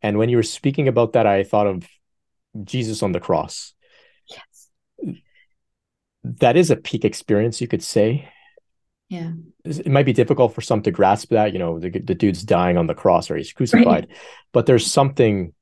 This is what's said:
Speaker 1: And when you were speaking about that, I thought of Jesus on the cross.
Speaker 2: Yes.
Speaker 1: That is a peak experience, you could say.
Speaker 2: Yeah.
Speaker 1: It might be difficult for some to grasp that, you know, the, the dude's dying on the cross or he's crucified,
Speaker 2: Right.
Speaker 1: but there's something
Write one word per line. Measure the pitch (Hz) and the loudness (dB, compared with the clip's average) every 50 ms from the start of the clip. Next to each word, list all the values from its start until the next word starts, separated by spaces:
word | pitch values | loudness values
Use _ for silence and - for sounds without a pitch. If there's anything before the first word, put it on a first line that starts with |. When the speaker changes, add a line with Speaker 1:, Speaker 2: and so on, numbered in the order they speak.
Speaker 1:
And | - 107 101 104 | -4 -2 0 0
when | 113 120 | 0 2
you | 120 120 | 2 0
were | 110 | 0
speaking | - - - - 139 135 - 147 135 | 0 -4 -4 -4 -4 -2 0 0 0
about | 123 113 120 110 - | 2 2 0 2 2
that, | 123 110 107 | 2 2 4
I | 101 98 98 | 2 2 0
thought | - - 104 104 104 | 0 0 0 0 0
of | 95 90 85 - _ _ _ _ _ _ _ _ _ _ _ _ _ 107 101 | -2 -4 -10 -14 _ _ _ _ _ _ _ _ _ _ _ _ _ -16 -16
Jesus | - - 127 120 110 110 107 - | -8 -6 -6 -4 -4 -6 -4 -4
on | 101 | -4
the | 90 - | -4 -6
cross. | - - 90 80 78 85 - - - - _ _ _ _ _ _ _ _ _ _ _ _ | -4 -2 -2 -2 -2 -6 -10 -16 -18 -20 _ _ _ _ _ _ _ _ _ _ _ _
Speaker 2:
Yes. | - - - _ _ _ _ _ _ _ _ _ _ _ - 208 - - _ _ _ _ _ _ _ _ _ _ _ _ _ _ _ _ _ _ _ _ _ | -20 -20 -20 _ _ _ _ _ _ _ _ _ _ _ -12 -12 -12 -14 _ _ _ _ _ _ _ _ _ _ _ _ _ _ _ _ _ _ _ _ _
Speaker 1:
That | 127 120 - - 120 120 | -14 -4 2 2 4 4
is | 175 180 170 | 4 4 4
a | 135 - | 2 -2
peak | - - - - - | -2 -8 -8 -2 -2
experience, | 107 - - - - 107 101 107 117 110 - | -2 -4 -4 -4 -2 0 0 0 0 -2 -6
you | 123 113 | -8 -6
could | - 104 - | -6 -6 -6
say. | - - 113 104 110 120 147 - - _ _ _ _ _ _ _ _ _ _ _ _ _ _ _ _ | -4 0 0 2 2 0 -4 -6 -10 _ _ _ _ _ _ _ _ _ _ _ _ _ _ _ _
Speaker 2:
Yeah. | 185 175 170 165 165 165 165 - _ _ _ | -12 -10 -10 -10 -12 -14 -16 -20 _ _ _
Speaker 1:
It | - 151 151 - - | -12 -10 -8 -4 0
might | 135 139 139 | 2 2 2
be | 131 123 | 2 2
difficult | - 120 - 143 135 127 110 - | 2 2 0 2 0 0 0 0
for | - | -6
some | 113 - 123 107 104 | -4 -4 -4 -2 -2
to | 110 | -4
grasp | 87 - 98 95 101 104 - - | 0 2 2 2 2 2 0 -2
that, | 117 113 107 107 | 0 0 0 0
you | 90 92 | -2 -4
know, | 90 85 85 82 | -4 -4 -6 -6
the, | 80 92 | -8 -8
the | 87 - - - 92 | -8 -8 -6 -6 -4
dude's | 85 - 104 92 82 90 | 0 0 -2 -2 -2 -2
dying | 107 - 87 87 90 87 87 | 0 0 2 2 2 2 2
on | 85 80 | 0 -2
the | - | -4
cross | - - 101 87 87 87 - | -2 2 2 2 2 2 -2
or | - | -8
he's | 76 - - | -8 -8 -10
crucified, | - - - - - 226 240 233 80 78 - - | -6 -6 -4 2 4 4 6 6 4 0 -2 -6
Speaker 2:
Right. | - - - - - - _ _ _ | -16 -20 -20 -20 -20 -20 _ _ _
Speaker 1:
but | 123 117 | 0 4
there's | - 131 117 - - | 4 4 4 4 2
something | - - 139 139 139 - 131 110 104 98 90 82 - _ | 0 2 0 0 2 2 2 2 2 0 -4 -6 -10 _